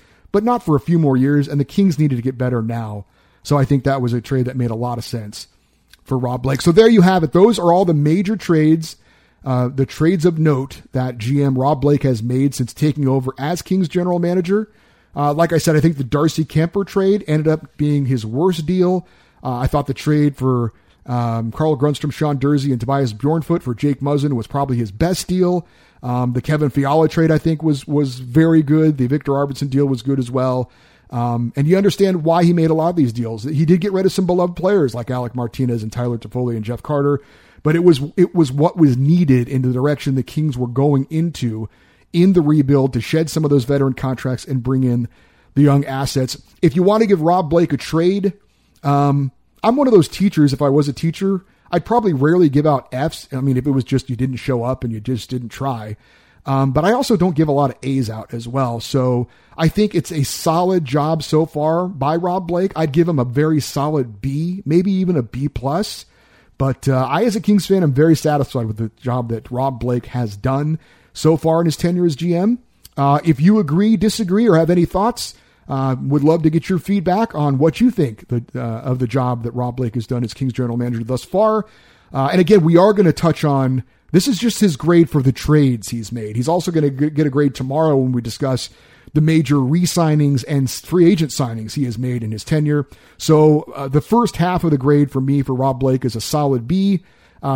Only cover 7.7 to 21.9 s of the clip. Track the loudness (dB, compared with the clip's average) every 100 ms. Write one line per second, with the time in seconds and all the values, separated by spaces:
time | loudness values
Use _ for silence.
7.7 | 4 4 2 2 0 0 -4 0 2 4
8.7 | 2 0 -14 _ _ _ _ -4 -2 0
9.7 | -2 -4 0 0 2 2 2 2 0 -4
10.7 | -12 -8 -4 -4 -4 -2 0 0 0 0
11.7 | 0 2 2 2 0 -2 0 0 -2 -6
12.7 | -2 -2 0 0 0 -2 -6 -6 -6 -2
13.7 | -2 -2 -2 -2 -2 0 -2 0 -2 -4
14.7 | _ _ _ _ -4 -2 0 2 2 2
15.7 | 4 2 0 -2 0 0 0 -2 0 0
16.7 | -2 -2 0 0 0 0 0 0 -2 -4
17.7 | -4 0 0 0 -2 -4 -2 0 0 -2
18.7 | 0 2 0 -4 _ _ _ -8 -4 -2
19.7 | -2 -4 -4 0 2 2 0 -2 0 -2
20.7 | -6 _ _ -6 -4 -2 -4 -6 -2 -2
21.7 | 0 0